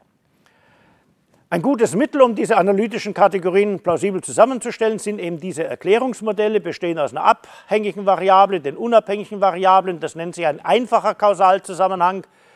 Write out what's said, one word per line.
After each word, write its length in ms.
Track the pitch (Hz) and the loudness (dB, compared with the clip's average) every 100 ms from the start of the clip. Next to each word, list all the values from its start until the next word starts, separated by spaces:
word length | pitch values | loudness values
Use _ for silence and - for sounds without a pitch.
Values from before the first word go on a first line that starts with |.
| _ _ _ _ _ _ _ _ _ _ _ _ _ _ - | _ _ _ _ _ _ _ _ _ _ _ _ _ _ -6
Ein 140 | 175 | -2
gutes 340 | 220 254 226 175 | 0 0 0 0
Mittel, 240 | 302 294 | -2 4
um 140 | 254 | 4
diese 220 | 208 - 214 | 2 0 2
analytischen 560 | 196 202 220 220 208 | 2 2 0 -4 -8
Kategorien 640 | 185 196 190 175 190 208 190 | 2 2 2 0 0 0 -2
plausibel 420 | - 160 185 185 | -2 -2 -2 -4
zusammenzustellen, 760 | - 123 226 254 247 - 220 220 | -4 2 2 2 -8 -4 -4 -4
sind 200 | 208 208 | -8 -8
eben 220 | 175 170 | -8 -8
diese 240 | 185 151 | -10 -8
Erklärungsmodelle, 960 | 160 123 175 220 262 220 214 202 214 214 | -8 -6 0 0 0 -6 -6 -2 0 -2
bestehen 380 | 170 - 170 165 | -4 -6 -6 -2
aus 140 | 135 | -4
einer 120 | 135 | 0
abhängigen 840 | 196 226 - - - 214 208 170 196 | 2 2 -2 -20 -4 -4 -4 -4 0
Variable, 540 | 175 190 190 196 190 | 0 4 6 6 2
den 160 | 139 151 | -6 -6
unabhängigen 640 | 233 226 202 208 190 208 | 2 2 2 -8 -8 -2
Variablen. 600 | 190 170 185 190 185 170 | -2 0 4 4 2 -6
Das 140 | 151 | -8
nennt 200 | 160 170 | -8 -10
sich 120 | 175 165 | -4 -4
ein 180 | 123 | -4
einfacher 500 | 151 208 254 226 190 | 0 0 2 -2 -2
Kausalzusammenhang. 1120 | - 208 180 190 196 196 170 185 185 175 190 - _ _ | 0 0 4 4 2 -2 -2 -2 0 -2 -2 -12 _ _